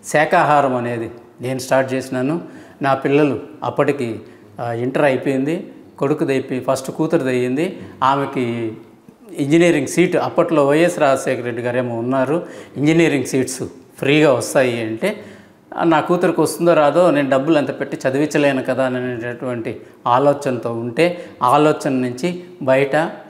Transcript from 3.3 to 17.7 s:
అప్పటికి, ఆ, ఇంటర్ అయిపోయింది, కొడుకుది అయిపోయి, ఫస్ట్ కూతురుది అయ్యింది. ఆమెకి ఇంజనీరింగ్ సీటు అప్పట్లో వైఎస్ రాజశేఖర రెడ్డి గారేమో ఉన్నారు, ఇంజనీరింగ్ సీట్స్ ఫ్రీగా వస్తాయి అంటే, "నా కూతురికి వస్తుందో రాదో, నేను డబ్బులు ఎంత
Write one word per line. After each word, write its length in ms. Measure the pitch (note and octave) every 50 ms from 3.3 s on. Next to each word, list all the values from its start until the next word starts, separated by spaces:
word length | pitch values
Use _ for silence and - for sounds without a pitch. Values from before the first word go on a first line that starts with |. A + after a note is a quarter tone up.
| B2 - - - - - -
అప్పటికి, 560 | B2 A#2+ - D3 C3+ C#3+ - B2+ A2+ A2 G2+ - - - - - - - -
ఆ, 120 | B2+ A#2+ A#2+
ఇంటర్ 300 | A#2 B2 B2 B2 - D3
అయిపోయింది, 720 | D3 C3 B2 - C#3+ C3+ C3 C3 D3 D#3+ - - - - - - - - -
కొడుకుది 340 | D3+ C#3 D3+ D3+ E3 C#3 C#3
అయిపోయి, 280 | C3 B2+ - C#3 B2+
ఫస్ట్ 300 | B2 - C3 C3 - -
కూతురుది 380 | - - D#3+ D#3+ E3+ D#3 C3+ C3
అయ్యింది. 540 | B2+ B2+ B2 B2+ B2+ C3+ E3 F#3+ - - - - - - C3
ఆమెకి 760 | C3 C#3 C#3+ C#3+ C3 - C#3 B2+ A#2 A#2 A#2 A#2 A2 A2 A#2 - - - _ _ - - _ - - -
ఇంజనీరింగ్ 500 | - D3 C3+ D3+ E3+ E3+ F3 E3 D3+ C3+
సీటు 320 | B2+ - - E3+ E3+ F3 D3
అప్పట్లో 480 | A#2 - - - E3 - F3 D3+ C#3+
వైఎస్ 320 | C#3+ D3 D#3 E3+ F3 - -
రాజశేఖర 440 | D3+ C#3 C3+ C3 - C#3+ C3 A#2+ A#2+
రెడ్డి 200 | A#2+ A#2 A#2+ A#2
గారేమో 360 | B2 A#2+ B2+ B2 A#2+ A#2 A#2
ఉన్నారు, 480 | A#2 B2 B2+ C3+ C3 - - - - - - - - - -
ఇంజనీరింగ్ 480 | - C#3 D3+ D#3+ E3 E3+ D#3 C#3 C#3 B2
సీట్స్ 380 | - - C3+ B2+ - - - B2+ - - - - - - -
ఫ్రీగా 340 | - C3+ C#3+ D#3 D3+ D3+ C3
వస్తాయి 500 | A#2+ A2+ - - D3+ C3 B2+ A#2 A#2 A2+
అంటే, 340 | A2 A2 A2 - F#3+ A3 - - - - - - - - _ _ _ - - E3+
"నా 160 | E3+ D#3+ D3+
కూతురికి 400 | C#3+ - F3 F3 F3 F3+ E3 E3+
వస్తుందో 340 | D#3+ D3+ - - E3+ E3+ E3+
రాదో, 360 | D#3 D3+ C#3+ C#3+ E3 F3+ F3
నేను 200 | D3+ C#3+ C#3+ C3
డబ్బులు 280 | C3+ C3+ C3+ D#3 E3 D3+
ఎంత 220 | C#3 B2+